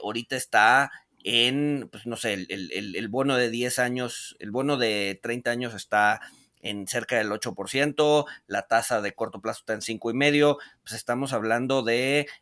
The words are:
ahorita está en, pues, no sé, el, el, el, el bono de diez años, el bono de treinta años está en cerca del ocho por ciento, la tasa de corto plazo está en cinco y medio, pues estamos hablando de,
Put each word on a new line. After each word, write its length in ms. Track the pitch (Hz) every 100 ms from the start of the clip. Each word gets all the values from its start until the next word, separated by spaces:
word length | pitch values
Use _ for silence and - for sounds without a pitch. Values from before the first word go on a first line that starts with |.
ahorita 320 | 107 113 120 131
está 560 | - 113 107 131 139 - _ _
en, 640 | - 120 123 135 147 143 -
pues, 140 | 110 117
no 100 | 117
sé, 180 | 117
el, 140 | 98 90
el, 220 | 98 90
el, 240 | 92 104 87
el 120 | 110
bono 260 | 120 139 127
de 140 | 120
diez 300 | 117 123 127
años, 580 | 123 123 120 - - -
el 120 | 104
bono 260 | 117 139 139
de 420 | 117 104 98 95
treinta 300 | 117 120 120
años 220 | 120 123
está 480 | 104 - 104 104 110 - - _ _
en 260 | - 101 95
cerca 280 | 123 110 120
del 160 | 107
ocho 240 | 107 123 95
por 140 | 98
ciento, 560 | 135 147 143 151 151 143 - -
la 220 | 101 -
tasa 320 | 113 - 117
de 140 | 101
corto 260 | - 110 98
plazo 200 | 110 110
está 140 | -
en 80 | 107
cinco 300 | 110 110 117
y 20 |
medio, 440 | 120 147 147 147 143 - _
pues 100 | -
estamos 400 | 110 - 123 135
hablando 520 | 123 110 117 127 135
de, 440 | 113 117 131 143 143 -